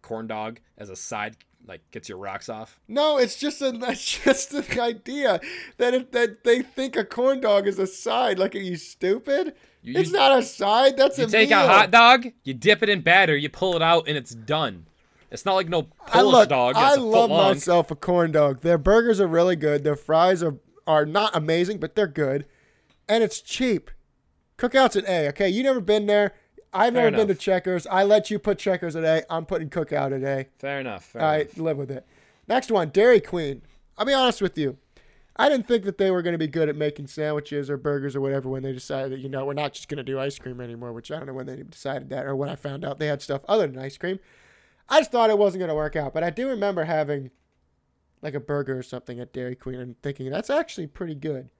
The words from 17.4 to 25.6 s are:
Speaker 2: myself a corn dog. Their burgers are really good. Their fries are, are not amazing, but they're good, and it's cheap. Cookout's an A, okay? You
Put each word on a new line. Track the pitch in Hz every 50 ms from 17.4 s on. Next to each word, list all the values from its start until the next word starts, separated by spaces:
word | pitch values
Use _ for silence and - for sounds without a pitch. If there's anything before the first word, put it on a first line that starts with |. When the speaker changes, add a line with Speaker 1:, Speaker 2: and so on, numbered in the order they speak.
| - 196 190
Speaker 2:
myself | 143 - 175 175 170 160 -
a | 160
corn | - - 180 180 175 170 160
dog. | 156 156 147 143 135 123
Their | - 170 175
burgers | 160 135 185 208 226 233 240 220 190
are | 202
really | 170 160 165 170 185 180
good. | 156 151 151 147 147 143
Their | 151 147
fries | 143 - - 156 160 175 185 190 165
are, | 170 160 139 - _ _ _ _ _
are | - 160 151 151
not | 151 160 202 214 214 180
amazing, | 165 151 156 165 170 180 180 214 175
but | - 160 _
they're | 214 208
good, | 165 139 156 147 131 135 147 143 _ _ _ _ _ _ _ _ _ _ _ _ -
and | 214 226 226
it's | 208 - -
cheap. | _ - - - 254 254 208 - _ - - - _ _ _ _ _ _ _ _ _ _ _
Cookout's | - - 240 - 269 269 226 -
an | 202 -
A, | 196 185 170 151 143
okay? | - - 202 185
You | 190 220